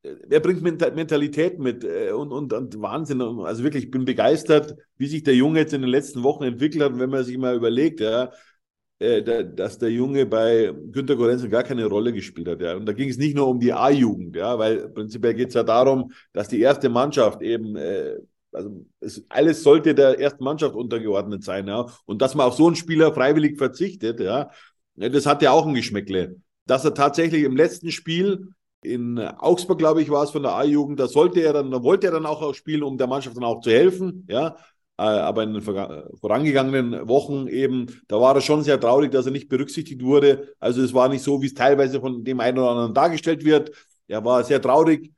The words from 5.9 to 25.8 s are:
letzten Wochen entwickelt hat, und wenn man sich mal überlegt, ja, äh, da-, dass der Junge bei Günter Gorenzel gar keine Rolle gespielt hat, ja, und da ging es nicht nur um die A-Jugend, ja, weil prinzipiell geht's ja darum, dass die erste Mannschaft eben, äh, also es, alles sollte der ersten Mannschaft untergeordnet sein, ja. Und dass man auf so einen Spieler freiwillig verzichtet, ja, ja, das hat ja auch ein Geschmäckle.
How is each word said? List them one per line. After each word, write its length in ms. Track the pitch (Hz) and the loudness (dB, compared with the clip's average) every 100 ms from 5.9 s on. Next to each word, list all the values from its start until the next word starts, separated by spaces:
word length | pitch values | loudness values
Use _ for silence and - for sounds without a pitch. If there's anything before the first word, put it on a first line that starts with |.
letzten 320 | 131 143 123 | 0 -2 -2
Wochen 220 | 127 151 | -2 0
entwickelt 400 | 131 117 151 156 | -6 -2 -2 0
hat, 80 | 139 | 0
und 80 | 123 | 0
wenn 100 | 127 | -2
man 140 | 135 | -2
sich 140 | 123 127 | -4 -4
mal 180 | 127 123 | -2 0
überlegt, 440 | 117 120 156 110 | 0 0 0 0
ja, 300 | 107 113 127 - _ _ _ _ _ _ | -2 -2 -4 -10 _ _ _ _ _ _
äh, 240 | 107 113 | 0 0
da-, 200 | 107 117 | 0 -4
dass 360 | 87 87 95 - | -4 -6 -8 -4
der 120 | 113 | -2
Junge 360 | 117 131 139 117 | 0 -2 0 0
bei 480 | 110 113 117 104 73 120 | 2 2 2 0 -4 -10
Günter 240 | 120 131 127 | -8 -2 0
Gorenzel 320 | 117 123 120 | 2 0 -2
gar 140 | 113 | -2
keine 240 | 131 127 107 | -2 -4 -2
Rolle 260 | 101 117 | 0 -2
gespielt 360 | 110 - - 85 | -4 -10 -10 -8
hat, 120 | 80 | -6
ja, 160 | 87 90 | -6 -6
und 80 | |
da 80 | 107 | -6
ging 160 | 104 135 | -4 -6
es 80 | 117 | -2
nicht 180 | 151 | -2
nur 140 | 143 131 | 0 0
um 100 | 123 | 2
die 140 | 120 | 0
A-Jugend, 640 | - 131 143 117 92 85 82 | 2 2 4 2 0 -8 -6
ja, 220 | 101 120 | -4 0
weil 320 | 110 110 - | 0 0 -4
prinzipiell 420 | 110 107 110 117 | -10 -10 -2 -2
geht's 220 | 110 123 | 0 -2
ja 80 | 120 | 0
darum, 500 | 107 113 131 131 127 - _ | 2 4 4 2 -4 -12 _
dass 140 | - 104 | -8 -4
die 120 | 120 | 2
erste 300 | 123 139 131 | 2 4 2
Mannschaft 500 | 120 143 147 110 - | 2 0 2 2 0
eben, 340 | 95 113 110 101 | -4 -4 -4 -8
äh, 400 | 78 95 73 - - _ _ | -6 -4 -6 -10 -14 _ _
also 320 | - 101 98 - _ | -12 -12 -14 -20 _
es, 260 | 104 101 _ | -14 -14 _
alles 340 | - 160 151 | 2 2 4
sollte 320 | 147 156 156 | 6 6 6
der 240 | 139 135 127 | 6 4 4
ersten 240 | 139 143 | -2 -2
Mannschaft 320 | 131 151 151 | -6 -4 -4
untergeordnet 680 | 107 120 113 110 98 104 98 | -4 -6 -6 -2 -4 -4 -10
sein, 240 | 98 95 98 | -8 -8 -6
ja. 180 | 104 101 - | -6 -6 -12
Und 160 | - 104 | -12 -2
dass 140 | 131 | -2
man 140 | 147 127 | 2 0
auf 60 | |
so 120 | - 165 | 4 2
einen 80 | |
Spieler 400 | 165 - 156 156 | 2 -2 4 4
freiwillig 420 | 156 131 156 151 147 | 4 2 4 2 0
verzichtet, 640 | 131 - 185 180 110 113 | -4 -2 -6 -4 -8 -4
ja, 320 | 92 127 143 - _ _ _ - | -4 -4 -6 -14 _ _ _ -8
ja, 120 | 107 | -2
das 160 | 135 | 0
hat 160 | 143 143 | 2 2
ja 120 | 147 | 6
auch 160 | 147 156 | 4 4
ein 60 | |
Geschmäckle. 600 | 127 | -2